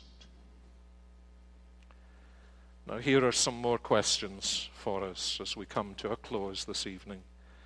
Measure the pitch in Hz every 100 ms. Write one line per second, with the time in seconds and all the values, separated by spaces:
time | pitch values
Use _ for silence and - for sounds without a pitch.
0 | - - - - - - - - - -
1 | - - - - - - - - - -
2 | - - - - - - - - - 104
3 | 120 135 127 - - 120 120 117 - 110
4 | - - 101 98 - - - - 117 98
5 | 95 90 - - 98 110 95 - 101 92
6 | 107 117 - 113 98 95 - 98 104 92
7 | - 95 - - - -